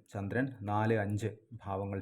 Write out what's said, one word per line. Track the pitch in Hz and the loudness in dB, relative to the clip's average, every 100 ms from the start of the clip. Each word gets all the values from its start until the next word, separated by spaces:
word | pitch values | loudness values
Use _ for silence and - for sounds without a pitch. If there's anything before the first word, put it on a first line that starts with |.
| - | -8
ചന്ദ്രൻ, | 101 98 110 135 110 101 | -6 -2 0 0 -2 0
നാല്, | 104 110 113 | 2 4 4
അഞ്ച് | 101 101 107 - _ 117 | 2 0 -2 -4 _ -12
ഭാവങ്ങൾ | 104 98 101 98 | -6 -4 -2 -4